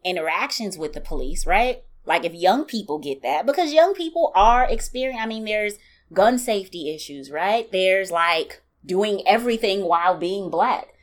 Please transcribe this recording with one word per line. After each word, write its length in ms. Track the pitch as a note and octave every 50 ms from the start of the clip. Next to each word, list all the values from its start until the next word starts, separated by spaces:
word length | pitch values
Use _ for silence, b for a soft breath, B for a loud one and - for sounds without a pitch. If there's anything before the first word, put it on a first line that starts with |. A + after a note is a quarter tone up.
| -
interactions 720 | F#3 F3+ F3 D#3+ D#3+ D#3+ F#3+ A#3+ C4+ - - A3+ G3 F3
with 160 | D#3+ D#3 D3+ -
the 80 | D#3+
police, 440 | - - D#3 C3 C3 C#3 C#3 C#3 -
right? 380 | D#3+ F3+ G#3 A#3+ B3+ B3 - - - - - -
Like, 180 | - D#3+ E3+ -
if 100 | E3 E3
young 300 | E3+ E3+ F3+ G#3+ C4+ D#4
people 340 | - - A3 F#3 - D3
get 240 | D3+ C#3+ C#3+ C3+ C3+ -
that, 220 | B2+ C#3+ D3+ -
because 280 | B3 C#4+ F#4 F4 D4 D4
young 200 | D#4 E4 F#4+ G4
people 380 | - E4+ E4 - E4+ D#4+ - -
are 300 | F#3 G3+ A3+ A#3+ B3 B3+
experiencing, 560 | - A#3 A#3 - - - B3+ B3+ C4 B3+ A3+
I 40 | A3
mean, 160 | A3+ A3 A3 A3
there's 340 | G#3+ G#3+ G#3+ G#3 G#3 G3+ - b b b b b b E3
gun 260 | F#3 G3+ A3+ B3+ B3
safety 540 | B3 A#3+ A3 G3 F#3+ - - F3 D3+ D3+ D#3
issues, 360 | D3+ - - C#3+ C#3 C3+ C3+
right? 400 | C#3+ D#3 F3 G3 G#3+ A#3 A3 -
There's, 380 | - F#3 F#3 F#3 F#3+ G3 F#3+ F3+
like, 520 | E3+ E3+ E3+ E3+ E3+ E3 - - - - _ _ _ _ -
doing 360 | D3 F3+ F#3+ G#3 G#3+ G3+ F#3+ -
everything 560 | F3+ G3+ A#3 A#3+ B3 A3+ A3+ A#3 G3+ F#3+ G3+ F#3+
while 340 | E3+ E3+ E3+ F3 F#3 F3+
being 320 | D#3+ E3+ F3 F#3+ G3+ F#3+ E3+
Black. 440 | D#3 E3 G#3 B3+ B3 - - - b b